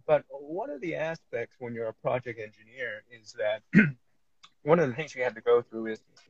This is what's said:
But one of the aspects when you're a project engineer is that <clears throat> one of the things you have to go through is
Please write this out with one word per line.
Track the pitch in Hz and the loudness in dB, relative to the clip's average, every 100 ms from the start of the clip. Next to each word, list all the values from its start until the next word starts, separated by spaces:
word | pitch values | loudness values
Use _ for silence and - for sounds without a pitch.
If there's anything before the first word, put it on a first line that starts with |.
| - | 2
But | 147 - | 2 2
one | 139 147 170 269 | -14 -10 -8 -8
of | 285 | -8
the | 180 147 | -8 -4
aspects | 160 165 _ 120 117 - | -4 -6 _ -8 -8 -10
when | 120 | -10
you're | 117 110 | -6 -8
a | |
project | - 135 127 123 113 | -6 -2 -2 -4 -12
engineer | 107 110 110 127 120 107 - | -12 _ _ -10 -10 -10 -16
is | 120 107 120 | -20 -16 -4
that | 107 107 _ | -2 -2 _
<clears throat> | 185 170 127 _ _ _ _ - _ | 6 6 2 _ _ _ _ -20 _
one | 147 170 | 2 4
of | 143 | 2
the | |
things | 120 151 131 | -2 -8 -4
you | |
have | 123 110 | -4 -2
to | |
go | 120 120 | 4 4
through | 117 113 110 | 4 -6 -6
is | 110 _ _ | -8 _ _